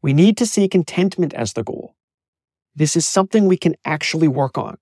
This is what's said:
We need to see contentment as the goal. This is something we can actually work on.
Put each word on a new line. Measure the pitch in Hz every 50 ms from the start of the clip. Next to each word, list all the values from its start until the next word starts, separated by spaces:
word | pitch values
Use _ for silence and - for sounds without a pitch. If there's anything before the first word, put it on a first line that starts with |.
We | - 143 135
need | 147 175 214 214
to | - 240
see | 220 - 208 196 190
contentment | - 185 160 - - 170 185 196 - - 175 151 -
as | - 113 107
the | - 117 107
goal. | - - - - - _ _ _ _ _ _ _ _ _ _ _ _ _ _ _ _ _
This | 147 156 147 -
is | 170 160
something | - - 190 196 190 - 220 202
we | 190 185
can | 180 - 170 - _ _
actually | 147 151 151 - - - 160 165 151
work | 131 139 139 127 _
on. | 139 113 - - _